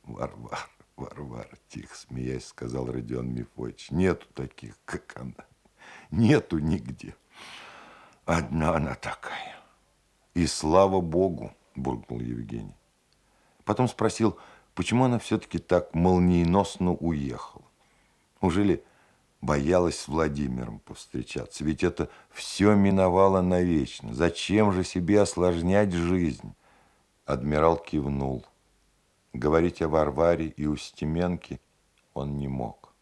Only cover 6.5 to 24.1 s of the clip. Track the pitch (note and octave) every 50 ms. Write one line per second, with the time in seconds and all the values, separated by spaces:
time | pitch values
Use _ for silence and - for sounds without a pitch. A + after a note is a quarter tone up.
6.5 | E2+ D#2 D2 D#2 E2+ - - - - - - - - _ _ _ _ - - -
7.5 | - - - - - - - - - - - - _ _ _ - E2+ E2+ D2+ -
8.5 | D2 D#2+ D#2 D#2+ E2 D#2+ D2 C2+ B1+ - - - - - - - - - - -
9.5 | - - - _ _ _ _ _ _ _ _ _ _ _ _ _ _ F2 E2 D2
10.5 | - - - D2+ E2+ F#2+ G2 G2 F#2+ F#2+ F2 E2 D#2 F2 F#2+ F#2+ E2 - A1 -
11.5 | - _ _ _ _ C2+ C2 C2+ B1+ A1+ - - A#1+ A#1+ A#1+ A#1 A#1 A#1 A1+ G#1
12.5 | A#1 A1+ G#1 G1+ G1+ _ _ _ _ _ _ _ _ _ _ _ _ _ _ _
13.5 | _ _ _ - G#2+ - B2+ A#2 - - A2 A2+ - - A2+ G#2 F#2+ - - -
14.5 | - - _ _ _ - F2+ - C3+ B2+ C3 B2+ A#2+ A2+ - - A#2 G#2+ - _
15.5 | - - - - F2+ F2 - - - E2 F2 F#2 F#2 F2+ F2+ F2+ F2+ F2 E2+ E2+
16.5 | F2 G2+ G2 - - - F2+ F2+ F2 - - E2+ E2 D2 C#2 C2 A#1 B1 - -
17.5 | - - - _ _ _ _ _ _ _ _ _ _ _ _ _ _ _ - F#2
18.5 | D#2+ G2 G#2 G2 E2+ - - _ _ _ _ _ _ _ _ _ _ _ - -
19.5 | D2+ C#2+ C#2 D2+ F2+ F2+ F2 E2 D2+ - - - C#2 D#2+ D#2+ D2+ C#2+ D2 C#2+ C2
20.5 | B1 B1 A#1+ A1+ A1 - _ - - - - _ - C2+ B1 - - C#2 A#1+ -
21.5 | - - D2 D2+ E2 - - F2 - - D#2+ - - - _ _ _ - - -
22.5 | - - F#2+ G#2 G#2+ G2+ G2 G2 F#2+ F#2+ F#2+ F#2 F2+ F#2+ G2 G2 F#2+ F#2+ F2+ F2+
23.5 | F2+ F2+ F2+ F2+ E2+ D2+ C2 - - - - A1